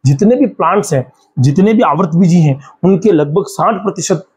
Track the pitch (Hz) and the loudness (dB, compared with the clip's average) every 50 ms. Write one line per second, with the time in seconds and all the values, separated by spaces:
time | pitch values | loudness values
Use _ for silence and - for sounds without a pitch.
0 | - 131 143 139 208 214 247 285 285 208 - - - 165 185 208 - - 156 131 | 2 0 0 2 2 2 2 2 0 -2 -2 -2 -2 0 0 -2 -2 -2 -4 -4
1 | 123 - _ _ _ _ _ - 123 143 143 190 190 214 220 220 220 160 147 160 | -4 -6 _ _ _ _ _ 0 0 0 2 2 2 2 2 2 2 0 0 -2
2 | 190 160 160 170 196 170 170 180 156 147 131 135 - - _ _ - 180 196 185 | -2 -2 0 0 2 2 2 2 2 2 0 -4 -8 -20 _ _ 0 0 0 2
3 | 185 220 185 151 147 143 151 196 202 - - - 160 196 226 185 202 196 180 180 | 2 2 2 2 0 0 -2 -4 -4 -4 -6 -4 -2 -2 -2 -2 -6 -8 -8 -6
4 | 156 - 196 156 - _ _ | -4 -4 -4 -4 -6 _ _